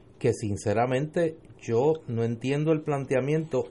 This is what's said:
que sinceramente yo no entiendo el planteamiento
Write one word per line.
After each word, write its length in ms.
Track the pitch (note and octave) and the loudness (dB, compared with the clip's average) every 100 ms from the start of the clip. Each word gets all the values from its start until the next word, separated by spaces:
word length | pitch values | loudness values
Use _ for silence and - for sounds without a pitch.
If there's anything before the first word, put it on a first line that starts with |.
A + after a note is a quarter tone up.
| - - | -20 -2
que 140 | B2 | 0
sinceramente 1040 | G#2+ G#2+ G2+ A2 G#2 B2 C3 D3+ F3 E3 - - - | 0 -4 -2 0 2 2 0 0 0 0 -2 -14 -14
yo 320 | - A2+ D3 D#3+ - | -2 2 2 0 -2
no 160 | A2+ A#2 | -2 -2
entiendo 480 | A#2 B2+ C#3+ D#3 | -2 -2 0 2
el 80 | D#3 | 0
planteamiento 840 | D#3 C#3 C3 B2+ C3+ D#3 D#3 B2+ - | 0 -4 0 0 2 0 0 -2 -2